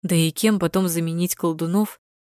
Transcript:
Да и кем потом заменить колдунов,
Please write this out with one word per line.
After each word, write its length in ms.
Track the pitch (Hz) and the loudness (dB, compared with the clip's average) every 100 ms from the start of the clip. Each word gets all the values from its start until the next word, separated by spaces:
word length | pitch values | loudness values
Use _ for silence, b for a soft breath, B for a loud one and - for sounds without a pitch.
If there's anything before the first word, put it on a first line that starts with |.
Да 120 | 185 | 0
и 160 | 170 165 | 2 2
кем 280 | - 220 208 | 2 2 2
потом 280 | 170 185 185 | 2 2 0
заменить 480 | 165 165 165 180 | 0 -2 -2 -2
колдунов, 680 | - 175 160 165 190 214 - _ _ _ | -2 -2 -2 -2 0 0 -6 _ _ _